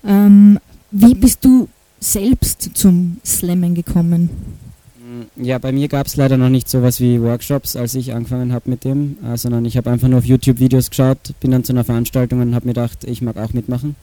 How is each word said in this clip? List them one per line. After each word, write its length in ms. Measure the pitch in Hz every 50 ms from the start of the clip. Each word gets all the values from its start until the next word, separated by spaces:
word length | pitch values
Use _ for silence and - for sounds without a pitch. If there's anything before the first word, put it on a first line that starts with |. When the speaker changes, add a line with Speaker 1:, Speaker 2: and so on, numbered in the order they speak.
| -
Speaker 1:
Ähm, 540 | 208 202 202 208 202 202 202 208 208 208 - _ _ - - _ _
wie 220 | 214 196 214 233 254
bist 320 | 190 208 247 - - -
du 240 | 262 254 254 220 - _ _ _ _ _ _
selbst 720 | - - - 202 196 233 262 - - - - _ - 175 -
zum 440 | - - 196 180 175 180 175 170 - _
Slammen 500 | - - - - 175 175 180 175 175 175
gekommen? 560 | 170 170 - - 175 170 170 170 170 170 170 - - - - - - - - - _ _ _ _
Speaker 2:
Mm, 460 | 120 120 120 120 120 117 - _ - 127
ja, 160 | 123 131 123
bei 120 | 123 135
mir 160 | 131 139 143
gab's 280 | 143 - 139 135 - -
leider 220 | 143 135 135 135
noch 120 | 131 127 127
nicht 180 | 131 127 120
sowas 320 | - - 131 123 123 120 -
wie 220 | 123 123 120 120
Workshops, 540 | 117 117 120 117 - - 143 139 - - -
als 180 | 123 120 117 123
ich 200 | 131 123 127 120
angefangen 380 | 117 117 113 127 127 127 123
hab 140 | 123 120 _
mit 180 | - 123 120 -
dem, 340 | 131 135 143 147 143 143 - 202
äh, 140 | 117 120
sondern 260 | 117 - 127 120 117 117
ich 120 | 117 -
hab 80 | 123 113
einfach 220 | 120 123 117 123
nur 100 | 127 127
auf 80 | 123 117
YouTube 340 | 120 131 123 - 135 127 120
Videos 300 | 131 127 127 131 120 -
geschaut, 460 | - - 131 131 131 - _ - 139 -
bin 120 | - 127
dann 120 | 127 127 123
zu 80 | -
einer 120 | 127 123 113
Veranstaltung 580 | - 120 113 120 - - 131 127 120 127 127
und 140 | 123 120 120
hab 100 | 120 -
mir 80 | 127 117
gedacht, 300 | 120 117 113 - - -
ich 180 | - 123 -
mag 160 | 127 117 110
auch 160 | - 107 113 -
mitmachen. 420 | 123 110 - 123 123 127 147 147 _